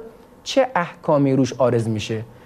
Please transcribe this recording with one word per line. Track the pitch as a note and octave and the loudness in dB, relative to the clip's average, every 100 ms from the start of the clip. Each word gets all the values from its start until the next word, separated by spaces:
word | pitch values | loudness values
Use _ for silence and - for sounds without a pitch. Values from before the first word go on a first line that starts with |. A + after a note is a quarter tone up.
| - - - - | -4 -20 -20 -18
چه | - C4+ C4 F3 | -4 0 0 0
احکامی | E3+ - - D3 C#3 | -4 -6 0 2 4
روش | C3+ B2 | 2 0
عارض | - B2 A#2 A2+ | 2 2 2 0
می‌شه، | G#2+ - A2 A2 - | -4 -4 -8 -10 -18